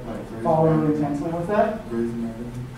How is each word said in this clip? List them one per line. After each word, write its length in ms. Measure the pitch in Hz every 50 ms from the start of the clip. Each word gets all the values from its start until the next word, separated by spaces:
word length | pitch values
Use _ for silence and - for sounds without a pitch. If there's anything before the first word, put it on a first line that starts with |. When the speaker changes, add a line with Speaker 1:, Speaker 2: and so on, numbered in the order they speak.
| -
Speaker 1:
Like 220 | - - - - -
Grey's 140 | 113 113 -
Speaker 2:
follow 280 | 165 160 160 160 160
really 260 | 160 156 156 151 147
Speaker 1:
Anatomy. 100 | 151 151
Speaker 2:
intensely? 240 | 147 143 143 170 165
What's 180 | 165 170 170 185
that? 400 | 208 214 226 220 220 - - 117
Speaker 1:
Grey's 220 | 117 117 117 117
Anatomy. 400 | 117 117 117 117 117 113 120 123 - - - - -